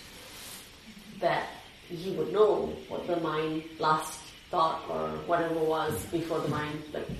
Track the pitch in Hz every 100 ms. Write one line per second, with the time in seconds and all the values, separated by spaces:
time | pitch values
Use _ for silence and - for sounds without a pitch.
0 | - - - - - - - - - -
1 | - 208 170 151 - - - - - 170
2 | 190 175 - 196 214 170 - - - -
3 | - 170 160 156 156 156 - - 156 160
4 | - - - - - 160 160 160 - 160
5 | 156 151 156 170 165 165 156 160 - -
6 | - 170 156 160 156 147 151 151 - -
7 | - -